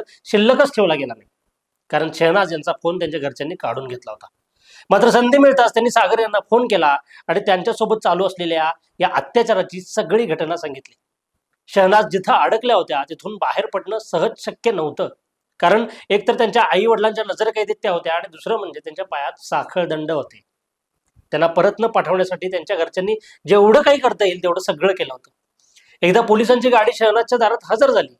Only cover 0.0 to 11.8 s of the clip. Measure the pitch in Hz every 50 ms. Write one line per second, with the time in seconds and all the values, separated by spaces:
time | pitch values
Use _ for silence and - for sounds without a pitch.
0 | - _ - _ _ - - 202 214 233 254 269 285 - - 214 202 170 156 139
1 | 135 120 113 - _ _ _ _ _ _ _ _ _ _ _ _ _ - - 151
2 | 156 156 156 - 165 165 170 202 190 160 170 151 147 175 160 - - 170 180 185
3 | 175 151 156 156 135 139 127 - 143 156 180 - - 123 117 139 135 127 123 123
4 | - 110 107 - - - _ _ _ _ _ _ _ _ - - - - 185 208
5 | 202 233 185 240 247 240 269 285 277 277 269 269 233 233 - 226 233 240 - 226
6 | 208 180 226 220 226 214 208 202 - - 220 240 247 214 202 175 156 147 143 139
7 | - _ - - - - - 202 202 208 185 185 170 233 226 - 226 185 220 214
8 | - 196 175 180 196 180 - 180 175 165 165 160 156 160 165 _ _ _ _ -
9 | 175 180 - 135 135 - - 240 226 - 214 185 170 - 170 185 185 - - 214
10 | 202 156 202 226 240 160 156 156 165 156 170 175 165 147 135 135 - - _ _
11 | _ _ _ _ _ _ _ _ _ _ _ _ _ - - 196